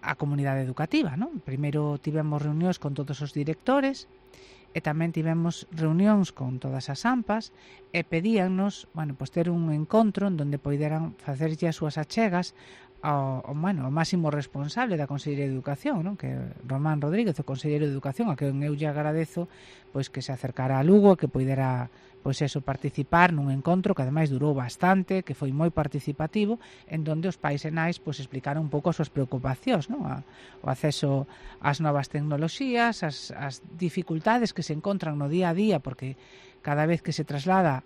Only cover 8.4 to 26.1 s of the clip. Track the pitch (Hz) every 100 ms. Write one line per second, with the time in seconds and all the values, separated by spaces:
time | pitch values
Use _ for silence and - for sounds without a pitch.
8.4 | 185 185 202 - - 160 156 135 135 -
9.4 | 170 170 165 151 156 220 226 196 196 170
10.4 | 143 143 143 143 151 156 165 - - 135
11.4 | 160 156 170 156 156 143 151 - 226 175
12.4 | 175 - - - - - - 147 135 131
13.4 | - 143 175 185 131 147 165 180 156 147
14.4 | 135 139 143 233 247 170 143 143 151 143
15.4 | 139 131 127 143 - 240 170 202 131 127
16.4 | 123 - 123 135 151 151 143 190 226 151
17.4 | 139 135 151 147 151 139 139 135 233 139
18.4 | 143 139 147 143 156 143 151 156 160 -
19.4 | 170 - - - - 135 135 - 131 131
20.4 | 131 123 131 135 143 208 202 185 151 135
21.4 | 131 135 131 127 123 - - - 139 135
22.4 | 143 147 135 131 143 - 135 170 175 160
23.4 | 139 135 165 180 190 180 131 151 156 131
24.4 | 147 139 123 - 180 190 185 190 - 139
25.4 | 139 139 170 165 143 147 139